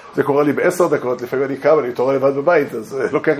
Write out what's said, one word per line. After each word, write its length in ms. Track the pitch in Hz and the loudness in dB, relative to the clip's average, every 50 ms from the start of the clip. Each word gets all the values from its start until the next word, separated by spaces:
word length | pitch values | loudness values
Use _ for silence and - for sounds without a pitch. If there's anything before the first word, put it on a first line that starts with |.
| - - - | -20 -6 -4
זה 80 | - 135 | -2 0
קורה 200 | - 139 143 147 | 0 2 2 2
לי 100 | 147 135 | 2 0
בעשר 360 | 120 - 175 165 - 180 165 | 2 0 0 2 2 0 2
דקות, 340 | 151 135 - 123 127 123 123 | 0 0 -2 -4 -4 -4 -6
לפעמים 240 | - - 131 143 | -4 -4 -2 -2
אני 100 | 135 135 | -2 -4
קם, 220 | - - 143 156 156 | 0 2 2 4 4
אני 100 | 127 123 | 2 -2
מתעורר 260 | 123 - 123 131 135 | -2 -2 0 0 0
לבד 200 | 135 127 135 143 | 2 2 0 0
בבית, 380 | 139 139 156 175 160 143 - - | 0 2 2 2 2 2 0 -4
אז, 260 | 117 110 107 135 135 | -8 -10 -8 -6 -4
אה, 120 | 123 104 - | -4 -2 -2
לוקח 220 | 151 156 160 156 143 | 0 0 0 0 2